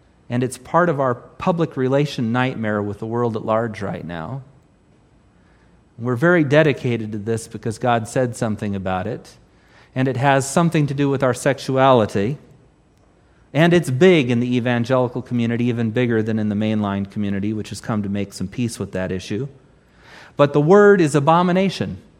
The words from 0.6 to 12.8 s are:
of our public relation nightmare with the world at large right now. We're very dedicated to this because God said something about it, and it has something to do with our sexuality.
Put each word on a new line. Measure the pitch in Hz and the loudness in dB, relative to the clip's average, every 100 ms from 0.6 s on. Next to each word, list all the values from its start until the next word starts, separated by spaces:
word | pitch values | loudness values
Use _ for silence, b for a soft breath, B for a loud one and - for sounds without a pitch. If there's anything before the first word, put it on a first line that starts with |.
| - 165 175 | -2 0 2
of | 143 | 0
our | 131 | -2
public | 120 - - 185 170 160 | -2 -10 -6 -4 -2 -2
relation | 135 127 139 147 - 113 | -2 0 0 0 -4 -2
nightmare | 127 131 110 107 104 | 0 -2 -2 -2 -2
with | 104 101 | -4 -6
the | 110 | -6
world | 117 120 | -2 -2
at | 107 | -4
large | 113 110 117 101 | -2 -2 -2 -6
right | 95 82 | -8 -8
now. | 78 85 80 135 - _ _ _ _ _ _ _ _ b b b b b _ - | -10 -10 -10 -12 -14 _ _ _ _ _ _ _ _ b b b b b _ -10
We're | 120 | -6
very | 120 170 175 | 0 4 4
dedicated | 139 147 156 131 123 113 107 | 4 4 4 0 -4 -4 -6
to | 107 | -8
this | 104 113 - | -4 -4 -6
because | 110 120 104 | -10 -10 -4
God | 123 117 110 | 0 0 -2
said | 135 127 | -2 -2
something | - 113 101 104 | -2 -6 -4 -6
about | 98 95 92 101 | -6 -4 -4 -6
it, | 131 - - _ b b b b | -10 -14 -20 _ b b b b
and | 131 135 | -4 -2
it | 120 | 2
has | 139 135 127 | 2 2 2
something | 180 170 160 143 | 0 2 2 0
to | |
do | 139 139 | 0 0
with | 135 | 2
our | 131 | 0
sexuality. | 117 143 127 - 131 135 123 101 104 107 147 - _ _ _ | 0 -2 -2 -2 2 6 6 4 0 -4 -6 -14 _ _ _